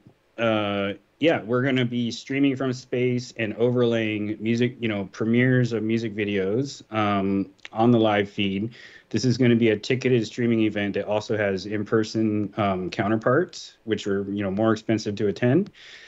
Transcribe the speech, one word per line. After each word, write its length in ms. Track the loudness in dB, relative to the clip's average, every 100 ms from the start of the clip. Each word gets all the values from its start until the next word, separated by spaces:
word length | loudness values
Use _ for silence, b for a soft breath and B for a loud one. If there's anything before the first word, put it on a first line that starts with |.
| -16 _ _ -2
uh, 560 | 0 0 0 -2 -4 -6 _ _
yeah, 240 | 0 0
we're 180 | 0 0
gonna 240 | 2 0
be 260 | 0 -2 -4
streaming 460 | -6 -6 0 0 0
from 160 | -2
space 640 | -4 -4 -2 0 -2 -4 -6
and 180 | -6 0
overlaying 840 | 0 4 2 2 0 -2 -4 -4
music, 380 | -2 0 0 -2
you 80 | -4
know, 220 | -4 -6
premieres 600 | -4 0 4 4 4 2
of 80 | 0
music 340 | -2 -2 -2 -4
videos, 640 | -2 0 0 -2 -4 -8 -8
um, 600 | -2 0 0 0 0 -2 -10 -12
on 200 | 0 4
the 100 | 4
live 300 | 4 2 0
feed. 400 | -2 -2 -2 -6 B B B B
This 160 | -2 0
is 100 | 2
gonna 180 | 4
be 140 | 6 4
a 80 | 2
ticketed 500 | 0 -2 2 2 0
streaming 360 | -2 0 2
event 320 | 0 0 -2
that 100 | -4
also 320 | -2 -2 -2 -2
has 300 | 0 -2 -4
in-person, 880 | -6 0 0 0 0 0 0 -4 -2
um, 320 | 0 0 -4
counterparts, 880 | -4 -2 0 2 2 0 -8 -18 -16
which 220 | -6 -4 -2
are, 180 | -4 -2
you 120 | -4
know, 80 | -4
more 220 | 0 2
expensive 440 | 2 0 -2 -2 -2
to 120 | -2
attend. 420 | 0 2 2 0 B B B